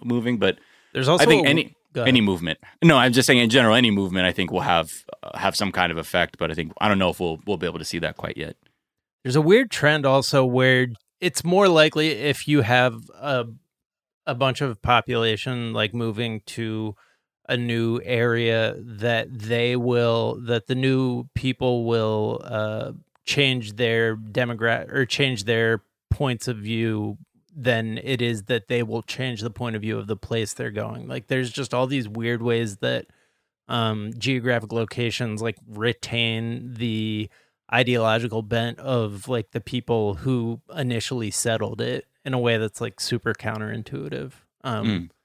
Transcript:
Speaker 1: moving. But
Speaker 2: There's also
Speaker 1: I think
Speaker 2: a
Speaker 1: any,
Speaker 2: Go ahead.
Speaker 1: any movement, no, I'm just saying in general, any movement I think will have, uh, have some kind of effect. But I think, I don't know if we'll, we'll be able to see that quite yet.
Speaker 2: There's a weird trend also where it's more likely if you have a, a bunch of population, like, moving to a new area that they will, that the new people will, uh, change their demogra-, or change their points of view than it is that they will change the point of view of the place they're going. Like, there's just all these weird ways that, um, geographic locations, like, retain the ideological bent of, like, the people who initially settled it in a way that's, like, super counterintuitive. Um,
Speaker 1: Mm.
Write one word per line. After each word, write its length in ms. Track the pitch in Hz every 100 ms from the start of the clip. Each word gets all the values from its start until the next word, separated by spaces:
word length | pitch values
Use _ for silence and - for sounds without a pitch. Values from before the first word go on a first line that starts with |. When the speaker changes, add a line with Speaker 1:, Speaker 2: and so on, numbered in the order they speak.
| 120
Speaker 1:
moving. 320 | 120 117 120
But 220 | 98 92 _ _ _
Speaker 2:
There's 160 | 131 131
also 140 | 175
Speaker 1:
I 40 | 151
think 180 | 160 143
Speaker 2:
a 40 |
Speaker 1:
any, 260 | 160 - _ _
Speaker 2:
Go 80 | -
ahead. 40 | 120
Speaker 1:
any 120 | 127
movement, 360 | 104 90 82 78 - -
no, 140 | 170 143
I'm 140 | 127
just 160 | 123 127
saying 120 | 127
in 100 | 117
general, 260 | 131 117 113
any 160 | 120
movement 340 | 101 98 92 90
I 60 |
think 180 | 87 92
will 100 | 90
have, 280 | 85 85 82 - - -
uh, 160 | - -
have 200 | 98 87
some 160 | 101
kind 180 | 92 87
of 60 | 82
effect. 400 | 78 90 82 -
But 120 | 82
I 40 |
think, 180 | 78 78 -
I 80 | 104
don't 120 | 98
know 100 | 90
if 100 | -
we'll, 200 | 90 80 -
we'll 120 | 92
be 80 | 85
able 120 | 82
to 60 | 80
see 140 | 82
that 160 | 78 -
quite 220 | 78 -
yet. 180 | 78 - _ _ _ _ _ _
Speaker 2:
There's 120 | 131 135
a 60 |
weird 280 | 156 220 254
trend 360 | - 147 151 135
also 400 | 135 131 143 131
where 420 | 123 127 127 127 113 _ -
it's 240 | 180 -
more 240 | 165 180 202
likely 440 | 160 156 156 156
if 360 | 113 143 131 -
you 140 | 147
have 400 | 110 123 127 113 - -
a, 260 | 135 131 117 113 _ _ _ _ _ _ -
a 80 | 123
bunch 260 | 135 127
of 200 | 139 110
population, 920 | - 120 107 120 113 104 - 123 117
like, 200 | 113 107
moving 480 | 117 113 104 117 110 -
to 500 | - 113 110 110 104 _ _ _ _ -
a 80 | 127
new 420 | 120 117 113 120 -
area 680 | 120 120 117 117 113 110 -
that 480 | 117 107 117 117 - 120
they 380 | 107 117 120 123
will, 640 | 120 120 117 117 113 113 120
that 220 | 117 -
the 80 | 127
new 500 | 135 131 131 123 127 -
people 480 | 131 123 127 123
will, 560 | 117 117 110 107 107 113 -
uh, 480 | 110 107 110 - - - _ -
change 480 | - 139 127 107
their 420 | 104 120 117 113 110
demogra-, 760 | 107 104 120 113 113 117 -
or 120 | 139 127
change 380 | - 139 123
their 400 | 101 113 113 110 _ _ -
points 380 | - 139 120 -
of 80 | 113
view 600 | 104 113 113 107 107 104 - _ _
than 440 | 156 123 117 113 113
it 240 | 113 131
is 220 | 120 113
that 260 | 101 120 -
they 120 | 123
will 200 | 113 113
change 400 | - - 131 113
the 80 | 113
point 260 | 101 120 110
of 60 |
view 160 | 107 110
of 100 | 104
the 80 | 104
place 380 | - 117 104
they're 180 | - 123
going. 360 | 104 107 117 117
Like, 180 | 131 -
there's 240 | 131 127
just 220 | 123 135
all 120 | 123 131
these 200 | 139 107
weird 340 | 110 117 120
ways 360 | 120 117 117 98
that, 300 | 127 123 - _ _ _ _ _ -
um, 440 | 120 113 107 104 120
geographic 540 | 117 131 120 120 110
locations, 720 | 117 110 - 120 - 120 107
like, 160 | 113 107 -
retain 1040 | 104 117 120 - 117 117 113 113 120 123 120
the 540 | 117 110 110 107 101 _ _ _ -
ideological 680 | 120 123 120 113 110 117 110
bent 380 | 107 113 117 117
of, 480 | 131 123 110 101 127
like, 240 | 123 110
the 100 | 117
people 540 | - 123 117 117 104 87
who 460 | 131 127 117 117 - 170
initially 560 | 127 117 - 127 110
settled 500 | - 120 110 107 107
it 240 | 120 131 - _ 139
in 80 |
a 60 | 127
way 180 | 120 113
that's, 220 | 110 -
like, 180 | 117 -
super 340 | - 120 -
counterintuitive. 1000 | 107 110 110 107 113 107 135 147 135 135 - _ _
Um, 240 | 131 110 110
Speaker 1:
Mm. 220 | 95 82 _